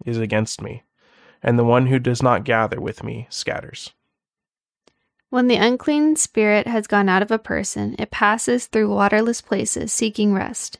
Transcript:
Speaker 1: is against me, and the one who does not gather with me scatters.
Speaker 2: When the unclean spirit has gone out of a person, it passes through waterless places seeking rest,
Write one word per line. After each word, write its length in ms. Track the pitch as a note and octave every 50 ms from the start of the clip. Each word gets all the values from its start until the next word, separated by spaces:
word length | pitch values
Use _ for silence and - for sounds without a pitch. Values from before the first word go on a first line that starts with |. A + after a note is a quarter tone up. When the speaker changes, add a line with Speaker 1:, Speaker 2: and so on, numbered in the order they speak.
| -
Speaker 1:
is 120 | A#2+ A#2
against 440 | A2+ A2+ G#2 G#2+ G#2+ A2 - - -
me, 220 | G2+ - - A#2 - _ _ _ _ _ _ _ _ - _ _
and 160 | - B2 A#2+
the 60 | A#2+ A#2
one 240 | A#2 A#2+ B2 C3
who 100 | B2+ C3+
does 240 | B2+ A#2+ B2 B2 -
not 220 | B2+ B2 A#2+ F#2 -
gather 360 | - A#2 A2+ A2 G#2 - -
with 240 | - - - - -
me 220 | - A2+ A#2 A#2+ -
scatters. 640 | - - - - - - - - - - - - - _ _ _ _ _ _ _ _ _ _ _ _ _ _ _ _ _ _ _ _ _ _ _ _ _ _ _
Speaker 2:
When 180 | C4 B3 B3
the 100 | B3 A#3+
unclean 580 | - G#3 A#3+ B3+ B3+ - D#4 D4 D4 D4+ D#4 D4+
spirit 500 | - - - - A3 G#3+ G#3 G#3 G#3 -
has 220 | A#3+ A#3 A3 G#3
gone 200 | - G#3+ G3+ G3
out 140 | F#3+ F#3 -
of 80 | G#3 G#3+
a 80 | A3+
person, 580 | A3 - - - - G3+ - - G#3 G#3 G#3+ - -
it 100 | G#3+ -
passes 560 | - - G#3+ G3+ A3 A#3 - A#3+ A#3+ B3 -
through 280 | - - A3 G#3+ G#3 G3+
waterless 480 | G3+ G3+ G3+ A3 G#3+ A3+ A#3 A#3+ -
places 520 | - - G3+ G3+ A3 G#3+ - - A#3 A3 -
seeking 400 | - A#3 A3 G#3 - G#3 G#3 G3
rest, 460 | F#3+ F3+ - A3+ - - - -